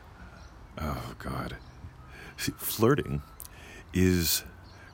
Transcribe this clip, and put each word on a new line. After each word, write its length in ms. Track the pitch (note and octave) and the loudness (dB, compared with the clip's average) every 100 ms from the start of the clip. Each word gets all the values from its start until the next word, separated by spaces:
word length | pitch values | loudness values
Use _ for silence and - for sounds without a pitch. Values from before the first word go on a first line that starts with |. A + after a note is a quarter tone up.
| - - - - - - - - | -18 -18 -16 -16 -16 -18 -12 -6
oh, 340 | D2+ C2 A#1 - | -4 -4 -6 -8
God. 380 | C#2 C2 B1 - - - - - - - - - | -6 -4 -4 -8 -12 -16 -16 -14 -16 -16 -14 -4
See, 160 | - - | -4 -2
flirting 680 | - - A2 C#3+ - D2 - - - - - - - | -2 6 6 6 2 -2 -4 -14 -16 -16 -16 -16 0
is 520 | F2 F#2 F2+ D#2+ - - - - - - | 6 8 8 4 2 0 -16 -18 -18 -14